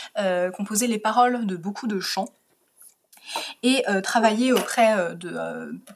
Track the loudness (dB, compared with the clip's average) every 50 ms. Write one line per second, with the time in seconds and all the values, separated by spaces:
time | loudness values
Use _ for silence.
0 | -14 -8 -6 -2 0 0 2 2 0 -2 -2 -4 -6 -4 -2 -2 0 0 -2 0
1 | 0 0 4 4 4 4 4 0 -2 -4 -4 -4 -6 -8 -8 -6 -4 -2 -2 -2
2 | -2 -4 -4 -4 -6 -6 -8 _ _ _ _ _ _ _ _ _ -20 -20 _ _
3 | _ _ -20 -20 _ -10 -10 -8 -8 -10 -12 -2 0 2 2 2 2 0 0 -2
4 | -2 0 0 4 4 4 4 4 2 4 4 2 2 0 2 4 4 6 6 4
5 | 0 -2 -4 -8 -10 -8 -6 -6 -6 -6 -6 -8 -10 -10 -12 -12 -14 -18 -18